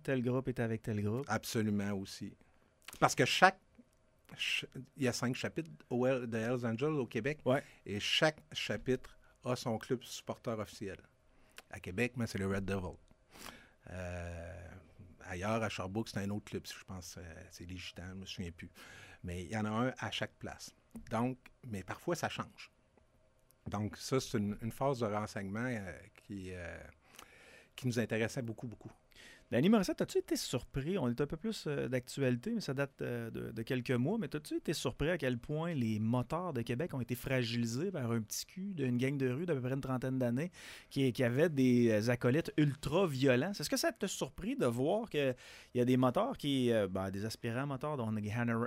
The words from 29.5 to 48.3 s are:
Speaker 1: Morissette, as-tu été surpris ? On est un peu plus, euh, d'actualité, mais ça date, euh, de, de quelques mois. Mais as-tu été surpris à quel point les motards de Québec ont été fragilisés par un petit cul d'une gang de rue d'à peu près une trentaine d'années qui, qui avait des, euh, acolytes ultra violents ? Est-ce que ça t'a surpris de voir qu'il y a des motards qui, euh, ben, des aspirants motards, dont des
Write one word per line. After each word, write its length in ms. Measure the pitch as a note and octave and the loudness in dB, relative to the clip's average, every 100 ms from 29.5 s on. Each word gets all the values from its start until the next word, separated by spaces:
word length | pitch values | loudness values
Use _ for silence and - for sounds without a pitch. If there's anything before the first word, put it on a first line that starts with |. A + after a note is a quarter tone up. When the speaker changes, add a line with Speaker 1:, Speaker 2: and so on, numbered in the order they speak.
| A2 E3 | 2 6
Speaker 1:
Morissette, 320 | A3+ F#3 D#4+ | 6 4 0
as-tu 180 | - F#4+ | 0 0
été 160 | - | 0
surpris ? 640 | C#4+ - B2+ - C#3+ C#3 G3 | -4 -2 -4 -4 -6 -2 0
On 100 | B2+ | 0
est 120 | A#2+ | 2
un 60 | D3 | 0
peu 100 | E3 | 0
plus, 300 | A3+ G#3 E3 | -4 -4 -4
euh, 180 | C#3+ C3 | -2 0
d'actualité, 640 | B2+ - - C3 B2 G#3+ | -2 -2 2 2 2 0
mais 100 | A3+ | -2
ça 140 | F#3 | -2
date, 260 | C3+ C#3 - | -2 -2 -2
euh, 300 | B2+ A#2+ A#2 | -4 -4 -4
de, 220 | A#2+ A#2+ | -6 -6
de 100 | A#2 | -6
quelques 300 | A#2 C3 B2 | -2 -2 2
mois. 260 | B2 C3 A3+ | 2 2 0
Mais 160 | D#3 | -2
as-tu 220 | D3+ - E4 | -6 -4 -4
été 160 | - | -2
surpris 360 | D#3 C3+ - C#3+ | -2 -2 0 0
à 100 | F3+ | 2
quel 200 | C3 A#2+ | 0 0
point 340 | - D3+ E3 | -2 -2 0
les 280 | D#3+ A2+ G#2+ | 0 2 2
motards 520 | A2 B2 A#2+ D#3+ F3+ | 2 2 0 -2 -2
de 100 | C3+ | -4
Québec 300 | A#2 B2 C3 | -2 -2 -2
ont 60 | C#3 | -4
été 140 | A#2 | -4
fragilisés 800 | B2 - C3 A#2 A#2+ A#2 A#2+ F#3+ | -4 0 0 2 0 0 0 -2
par 180 | F3 A#2+ | -2 0
un 100 | A#2 | 0
petit 220 | G#2+ - | 0 -6
cul 300 | - - G3 | -8 -8 -6
d'une 240 | F3+ C3 B2 | -2 0 2
gang 180 | C3 C#3+ | 2 2
de 120 | C3 | 0
rue 160 | B2 F3+ | 0 0
d'à 80 | |
peu 60 | C#3+ | 0
près 140 | B2 | 0
une 60 | C3+ | -2
trentaine 380 | C3+ B2+ C3 C3 | 0 0 0 2
d'années 320 | B2 A#2+ F3 - - - - | 2 2 0 -6 -16 -18 -6
qui, 220 | - C3+ | 2 2
qui 100 | A#2+ | 4
avait 260 | A#2+ B2 F3 | 4 6 4
des, 420 | C#3 C3 B2 A#2+ | 6 8 8 8
euh, 180 | G#2+ A2+ | 6 4
acolytes 420 | A#2+ B2+ C#3 - - | 4 4 4 2 4
ultra 500 | D3+ C3+ C#3 D#3+ F#3+ | 4 4 0 2 2
violents ? 460 | C3 C3+ B2 E3 | 4 6 6 4
Est-ce 180 | G3+ D3+ | -2 -2
que 60 | C4 | 0
ça 160 | E4+ | 0
t'a 160 | - F#3+ | 0 -4
surpris 480 | - D3 - G3 C#4 | -2 -6 -4 -6 0
de 100 | C#3+ | 2
voir 420 | A#2 C#3 G3+ A#3 | 4 2 2 0
qu'il 280 | D3+ C#3 B2 - - - B2 | 0 0 0 -8 -20 -4 2
y 40 | |
a 40 | |
des 120 | B2 B2+ | 6 8
motards 400 | B2+ B2 A#3+ G#3 | 6 4 0 0
qui, 360 | D3 C#3 B2 | 0 2 6
euh, 160 | A2+ G2+ | 6 4
ben, 240 | F#2+ F#2+ | 0 -2
des 120 | F#2+ | -2
aspirants 440 | A2 - A#2+ A#2 C#3+ | -4 -4 -4 -2 -4
motards, 300 | C3+ D3+ D3 | -4 -4 -2
dont 120 | A2 | -2
des 220 | G#2+ G#2 | 0 -2